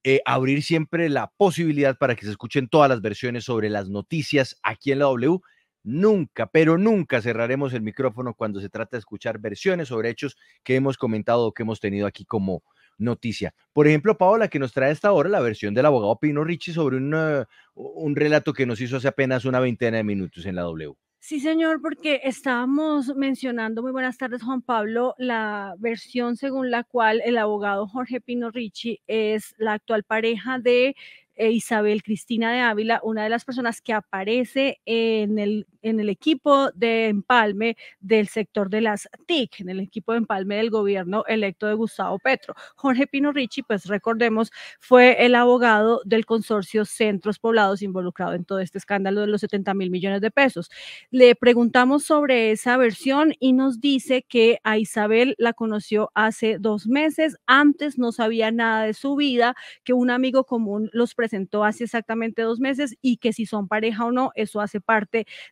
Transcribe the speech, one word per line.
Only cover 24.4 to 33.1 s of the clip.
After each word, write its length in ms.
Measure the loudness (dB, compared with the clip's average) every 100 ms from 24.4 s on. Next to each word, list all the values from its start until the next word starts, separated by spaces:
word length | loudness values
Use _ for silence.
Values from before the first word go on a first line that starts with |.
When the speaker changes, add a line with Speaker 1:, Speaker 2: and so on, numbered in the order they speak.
Speaker 2:
Juan 180 | -6 -6
Pablo, 540 | -2 -2 -2 -2 -2 -4
la 560 | -4 -4 -4 -6 -10 -8
versión 560 | -6 -6 -8 -6 -4 -4
según 340 | -4 -4 -2
la 140 | -2
cual 380 | -2 0 2 2 0
el 140 | 0
abogado 480 | 0 -2 -2 -2 -4
Jorge 340 | -8 -8 -8
Pino 300 | -6 -6 -6
Ricci 480 | -8 -10 -10 -10 -10 -6
es 480 | -2 -2 -4 -6 -6
la 160 | -4
actual 300 | -4 -2 -4
pareja 560 | -2 -2 0 -2 -6 -2
de, 360 | 2 4 2 -2 -18 -20 _ -2
eh, 140 | 0
Isabel 520 | 0 0 0 2 0
Cristina 480 | -2 -6 -4 -2 0
de 80 | 2
Ávila, 400 | 0 0 0 0
una 200 | 0